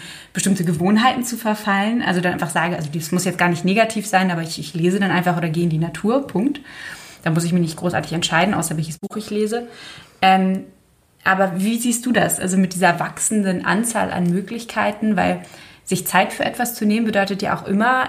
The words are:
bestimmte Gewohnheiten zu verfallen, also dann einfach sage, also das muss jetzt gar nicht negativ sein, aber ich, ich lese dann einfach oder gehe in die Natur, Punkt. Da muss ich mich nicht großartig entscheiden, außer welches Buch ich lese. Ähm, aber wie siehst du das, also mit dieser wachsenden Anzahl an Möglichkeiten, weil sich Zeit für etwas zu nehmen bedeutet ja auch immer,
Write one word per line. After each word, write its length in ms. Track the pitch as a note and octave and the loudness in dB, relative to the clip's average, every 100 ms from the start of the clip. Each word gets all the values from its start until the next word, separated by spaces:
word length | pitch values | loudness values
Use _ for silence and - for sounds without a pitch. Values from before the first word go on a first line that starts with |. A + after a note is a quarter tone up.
| - - - | -8 -18 -12
bestimmte 300 | - G3 G3 | -2 0 2
Gewohnheiten 600 | E3+ D#3+ F3+ G#3+ B3 B3+ | 2 2 4 4 4 2
zu 120 | B3 A3 | -4 -4
verfallen, 640 | A3 G#3+ - G3 G#3 A#3+ | -2 -2 0 0 2 0
also 180 | - F3+ | 0 0
dann 140 | F3 | 0
einfach 160 | - D#3+ | -2 -2
sage, 260 | E3+ E3+ F3+ | 0 0 -2
also 120 | D3+ | -4
das 200 | E3 D#3 | -6 -2
muss 120 | F3+ | -2
jetzt 140 | F#3 F3 | 0 0
gar 100 | F3 | 0
nicht 160 | E3 | 2
negativ 420 | F#3 G3 A3 A3 - | 2 2 2 0 0
sein, 240 | F#3 F#3 | 2 2
aber 120 | E3+ | 0
ich, 160 | D#3+ D#3+ | -4 -8
ich 160 | D#3 | -8
lese 240 | E3+ F3 G3 | 0 2 2
dann 100 | F#3+ | 2
einfach 260 | F3 F3+ D#3+ | 2 0 0
oder 120 | E3 | 0
gehe 160 | D#3 | 0
in 60 | F3 | 0
die 80 | D#3 | 0
Natur, 480 | E3 - G3+ B3 C#4 | -2 -2 0 0 0
Punkt. 340 | F3+ B3+ C#4+ - - - - - - | 0 0 -2 -10 -16 -16 -16 -18 -6
Da 80 | E3+ | 0
muss 140 | E3 | 0
ich 80 | E3+ | 2
mich 100 | F3 | 2
nicht 140 | E3 - | 0 -2
großartig 360 | F3 E3 D#3 | -4 -2 -4
entscheiden, 400 | D#3+ - E3 F#3+ | -4 0 2 2
außer 220 | F3+ E3 D#3+ | 0 -2 -4
welches 220 | D#3 D#3 | -4 -8
Buch 180 | G3+ A3 | -10 -10
ich 140 | G#3 | -6
lese. 380 | G#3 G#3+ A#3 A#3+ - - - - - | -2 -2 -2 -6 -16 -20 -20 -16 2
Ähm, 440 | F#3+ F#3+ F#3+ F#3+ - - _ _ _ _ | 6 6 4 0 -4 -20 _ _ _ _
aber 300 | - F#3+ F#3+ F3+ | 0 2 2 2
wie 220 | G3 A#3 | 0 0
siehst 260 | A#3+ A#3 B3+ | 0 0 2
du 60 | |
das, 280 | A3 F3 - | 2 2 0
also 160 | F#3 F#3+ | 0 2
mit 180 | F#3 | 2
dieser 240 | F3+ F3+ E3+ | 4 2 2
wachsenden 680 | D#3+ - - G#3+ G3 F3+ | -2 -4 0 0 2 0
Anzahl 460 | - F3+ A#3 A3 F#3+ | 0 0 0 -2 -2
an 140 | F3+ | 0
Möglichkeiten, 920 | F3 F3+ G#3 A#3 A#3 A3 G#3 G#3 G#3+ F#3+ | 0 0 -2 -8 -8 -2 -2 0 0 2
weil 240 | F3+ F3+ - - - - | 0 -2 -6 -20 -20 -14
sich 220 | - F#3 - | -4 -4 0
Zeit 260 | F#3 F#3 | 2 2
für 120 | - | -2
etwas 320 | A3+ - A#3+ - | -4 -2 -4 -2
zu 80 | G#3+ | 0
nehmen 180 | G#3+ | 2
bedeutet 380 | A3 G3+ G3 G3 | 2 0 0 -2
ja 120 | - E3+ | -4 -4
auch 80 | - | -2
immer, 380 | G3+ A#3 B3+ | 0 2 2